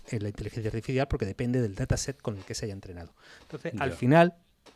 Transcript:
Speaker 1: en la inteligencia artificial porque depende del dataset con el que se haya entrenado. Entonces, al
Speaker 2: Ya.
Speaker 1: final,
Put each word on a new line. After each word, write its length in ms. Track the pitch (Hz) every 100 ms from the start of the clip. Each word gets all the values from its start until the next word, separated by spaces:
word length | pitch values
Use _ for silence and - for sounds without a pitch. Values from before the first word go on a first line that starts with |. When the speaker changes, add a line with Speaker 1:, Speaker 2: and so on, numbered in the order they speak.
| -
Speaker 1:
en 140 | 113
la 60 | 101
inteligencia 400 | - 104 - 107
artificial 380 | 113 - 131 139
porque 180 | - 98
depende 360 | - 123 127
del 140 | 113 95
dataset 440 | 135 - - 131
con 160 | - 101
el 60 |
que 120 | - 113
se 100 | 113
haya 80 |
entrenado. 420 | 98 95 87 90 _ - -
Entonces, 300 | - 151 170 104
al 120 | 139
Speaker 2:
Ya. 40 | -
Speaker 1:
final, 400 | 123 160 175 - _ _ -